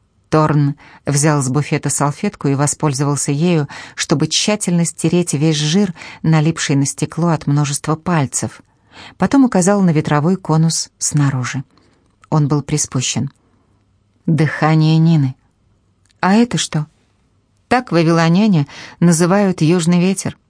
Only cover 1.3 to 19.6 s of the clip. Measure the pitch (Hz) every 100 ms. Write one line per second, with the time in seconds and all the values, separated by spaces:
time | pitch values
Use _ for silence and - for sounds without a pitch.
1.3 | 147 127 143 139 147 139 - 143 - 208
2.3 | - 143 139 143 - 151 131 143 143 -
3.3 | 143 175 165 135 - - - - 147 156
4.3 | - - 208 196 175 170 - 160 175 170
5.3 | 139 160 147 151 185 202 - - - 160
6.3 | 160 151 160 - 139 139 - 143 - 170
7.3 | 156 - 143 143 143 - 156 180 165 131
8.3 | - 110 - _ _ _ - - - 185
9.3 | 277 254 190 180 202 180 151 156 147 160
10.3 | 190 - 156 165 - - _ - 147 139
11.3 | 131 120 135 - _ _ _ _ _ _
12.3 | 156 143 147 143 151 - 131 127 - 139
13.3 | - _ _ _ _ _ _ _ _ -
14.3 | 156 151 - 156 160 156 160 165 160 135
15.3 | - _ _ _ _ _ _ _ _ 180
16.3 | 214 240 160 - 156 151 _ _ _ _
17.3 | _ _ _ _ 247 247 165 165 165 165
18.3 | 175 220 170 139 - - - 170 160 175
19.3 | 202 196 175